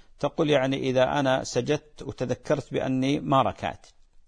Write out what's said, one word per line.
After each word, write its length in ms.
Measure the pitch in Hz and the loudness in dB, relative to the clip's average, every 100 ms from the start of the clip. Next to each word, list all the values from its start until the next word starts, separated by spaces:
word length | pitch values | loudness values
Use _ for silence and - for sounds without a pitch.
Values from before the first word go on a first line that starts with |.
| - - | -20 -6
تقول: 320 | 143 - 156 | -4 0 2
يعني، 260 | 143 131 135 | 2 2 -2
إذا 440 | 135 127 127 147 | 0 2 2 2
أنا 240 | 135 131 | 0 0
سجدت 580 | - 127 123 147 - - | -2 -4 -2 -2 -4 -14
وتذكرت 720 | - - 127 123 - 147 - | -12 -6 -4 -4 -2 -2 -2
بأني 480 | 135 - 131 131 147 | -4 -2 0 0 -2
ما 220 | - 139 | 2 2
ركعت، 440 | 110 - 87 - - - _ - | 2 0 -6 -8 -14 -20 _ -20